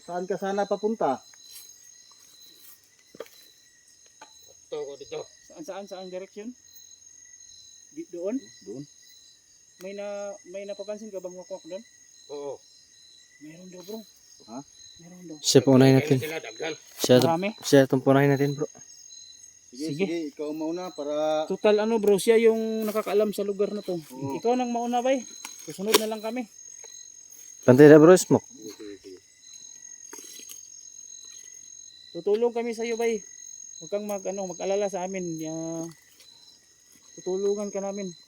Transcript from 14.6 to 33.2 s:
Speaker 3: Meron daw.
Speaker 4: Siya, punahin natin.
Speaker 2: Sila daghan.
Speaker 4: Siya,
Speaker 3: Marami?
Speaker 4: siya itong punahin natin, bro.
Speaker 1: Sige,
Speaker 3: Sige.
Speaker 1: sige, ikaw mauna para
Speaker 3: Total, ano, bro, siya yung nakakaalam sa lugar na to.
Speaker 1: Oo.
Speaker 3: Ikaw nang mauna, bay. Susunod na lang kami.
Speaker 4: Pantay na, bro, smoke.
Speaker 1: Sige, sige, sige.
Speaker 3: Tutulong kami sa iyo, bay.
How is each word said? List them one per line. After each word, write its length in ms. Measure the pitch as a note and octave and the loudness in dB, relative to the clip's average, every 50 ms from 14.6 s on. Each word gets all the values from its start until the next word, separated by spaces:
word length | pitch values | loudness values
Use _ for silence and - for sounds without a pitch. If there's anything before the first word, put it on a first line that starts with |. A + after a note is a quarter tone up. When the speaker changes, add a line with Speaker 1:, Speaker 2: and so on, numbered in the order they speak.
| D3 _ - - - - - - | -16 _ -20 -20 -20 -20 -20 -20
Speaker 3:
Meron 220 | E3+ E3+ F3+ F3+ F3+ | -20 -20 -20 -20 -18
daw. 140 | E3+ D#3 D3+ | -18 -18 -8
Speaker 4:
Siya, 220 | - - - C#3 | -4 4 4 4
punahin 340 | C3 C3+ C3+ B2+ C3 C3+ C3 | 6 6 6 6 8 8 6
natin. 220 | C3+ B2+ - C#3+ C3 | 4 4 2 0 0
Speaker 2:
Sila 240 | A#2 D3+ D#3+ D#3+ | 0 -4 -8 -8
daghan. 320 | - A#2 A2 - - D#3+ D#3 - - - - - | -10 -12 -12 -10 -8 -8 -8 -10 -14 -20 -12 -8
Speaker 4:
Siya, 180 | - - B2+ B2+ | 2 6 6 6
Speaker 3:
Marami? 280 | B2 - E3 E3 F#3 G3+ A3+ - | 6 4 0 0 -2 -6 -8 -8
Speaker 4:
siya 240 | - - - C#3 C3+ | -4 4 6 6 6
itong 160 | C3 - C3 B2 | 6 2 0 2
punahin 300 | C3+ C3+ C#3 C#3+ C#3+ C#3 | 4 4 6 6 4 4
natin, 180 | C3 C#3 C#3+ C#3+ | 2 0 -2 -2
bro. 120 | C#3+ D3 - - - - - - - - - - - - - - - - - _ _ _ - | -4 -8 -10 -10 -16 -20 -20 -20 -20 -20 -20 -20 -20 -20 -20 -20 -20 -20 -20 _ _ _ -20
Speaker 1:
Sige, 160 | - B2 D3 | -14 -10 -8
Speaker 3:
Sige. 180 | D#3+ D3 D3 F#3+ | -8 -4 -2 -2
Speaker 1:
sige, 140 | F3 E3+ E3+ E3 D3 C3+ | -2 -2 -6 -6 -8 -10
ikaw 160 | - D3+ D3 | -10 -10 -8
mauna 380 | D3+ D#3 D#3+ D#3 E3 F3 F3+ F#3 | -8 -6 -6 -6 -6 -8 -10 -12
para 540 | - - C#3+ C#3+ D3 D3+ D#3 D#3 D#3 D3+ D#3 | -12 -10 -8 -6 -4 -2 -2 0 0 -2 -2
Speaker 3:
Total, 300 | D3+ F#3+ F#3+ - G#3+ G#3 G#3 | -4 -6 0 2 2 4 4
ano, 220 | G#3 A3 A#3 A3+ | 2 0 0 0
bro, 160 | G3+ G3+ G#3 F#3+ | 2 2 2 2
siya 180 | - A#3 A3+ A3+ | 4 4 4 6
yung 420 | A#3 A3+ A3 A3+ A3+ A3 A3 A3 A3 | 6 4 4 4 -2 -4 -4 -4 -4
nakakaalam 480 | G#3+ G3+ G#3+ G#3 - F3+ G#3 G#3+ G#3+ | -2 -2 -4 -4 0 0 0 0 0
sa 140 | F#3+ - G3+ | 0 -4 -4
lugar 260 | G3+ G3+ F#3+ G3+ G3 | -6 -2 -2 -2 -2
na 80 | G#3 G#3 | -2 -6
to. 160 | G3 - F3+ | -6 -6 -6
Speaker 1:
Oo. 400 | E3+ D#3 - - - - C3+ C#3 | -6 -6 -10 -14 -8 -8 -6 -6
Speaker 3:
Ikaw 160 | E3 - A3+ A#3+ | -4 0 0 0
nang 200 | B3+ B3+ A#3+ A#3+ | 0 0 -2 -4
mauna, 260 | A#3 A#3+ A#3+ A#3+ B3 | -4 -4 -2 -2 -2
bay. 240 | A#3+ C4 C4+ C4 A3 - - - - - - - - | 0 0 0 0 -2 -8 -18 -18 -18 -18 -18 -18 -16
Susunod 320 | - D3+ - F#3+ G#3+ A3 | -16 -12 -8 -6 0 0
na 140 | G#3+ A3 G#3+ | 0 0 0
lang 100 | A3 A3 | -6 -6
kami. 240 | G3+ A3 A#3 B3+ B3 - - - - - - - - - - - - - - - - - - - - - - - - | -8 -6 -6 -6 -8 -8 -12 -20 -20 -20 -20 -20 -20 -20 -20 -20 -20 -20 -20 -20 -20 -20 -20 -20 -20 -20 -20 -4 6
Speaker 4:
Pantay 240 | - B2 B2+ D3 D3+ | 6 10 12 12 12
na, 120 | D3 D#3 | 12 12
bro, 120 | D3+ E3 F#3 | 12 12 10
smoke. 300 | F3+ - - - A2 - - | 8 6 4 2 0 0 -2
Speaker 1:
Sige, 240 | A#2 B2+ G#2+ A2 G2+ | -20 -18 -18 -18 -16
sige, 220 | - - G#2 G2+ - | -16 -16 -18 -18 -18
sige. 220 | - G3 F#3 F3+ _ _ _ _ _ - - - - - - - - - - - G1+ G1+ - - - - - - G#1+ G#1 G#1 G1+ - - - - - G1+ G1+ - - - - - - - - - - - - - - - - - - - - - - - | -18 -20 -20 -20 _ _ _ _ _ -20 -20 -20 -20 -20 -20 -20 -20 -20 -20 -20 -20 -20 -20 -20 -18 -18 -18 -18 -18 -18 -18 -20 -20 -20 -20 -20 -20 -20 -20 -20 -20 -20 -20 -20 -20 -20 -20 -20 -20 -20 -20 -20 -20 -20 -20 -20 -20 -20 -20 -20 -20 -18
Speaker 3:
Tutulong 400 | - E3+ E3+ G3+ G3+ A3 A#3 A#3+ | -16 -8 -2 0 0 2 0 -2
kami 220 | A3+ A#3 A#3 A#3+ A#3 | -2 -4 -6 -6 -6
sa 80 | G#3 | -6
iyo, 140 | A3+ A#3 A#3 | -6 -6 -4
bay. 260 | A3 A#3 A3+ A#3 G#3+ | -2 -2 -2 -2 -4